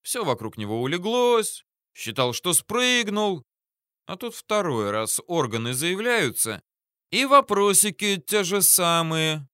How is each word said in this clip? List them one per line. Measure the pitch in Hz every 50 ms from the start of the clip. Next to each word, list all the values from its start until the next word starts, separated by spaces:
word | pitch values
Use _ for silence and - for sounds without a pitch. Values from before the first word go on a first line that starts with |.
| _
Все | - - 247 214
вокруг | 147 123 - 107 107 -
него | 110 104 101 110 117
улеглось, | 123 135 160 175 180 220 233 247 247 240 240 226 208 - - - _ _ _ _ _ _ _
считал, | - - 110 - 135 127 123 113
что | - - 180 185
спрыгнул. | - - - 208 240 247 247 247 240 233 202 202 208 214 202 185 147 - _ _ _ _ _ _ _ _ _ _ _ _
А | - 185
тут | 185 247 233 -
второй | - - - 214 208 190 165 131 110 104 101
раз | 101 110 110 107 - - -
органы | - 175 165 139 110 107 117 113 120 127
заявляются, | 123 156 175 185 190 220 247 240 226 165 120 - - - 113 104 - _ _ _ _ _ _ _ _ _ _
и | - 220 269
вопросики | 269 285 277 - - 208 202 202 202 196 196 - 208 - - 208 208 196
те | 180 - - 208 208 190
же | 165 196 202
самые, | 175 - - - 175 170 170 165 165 160 160 160 160 156 156 156 139 _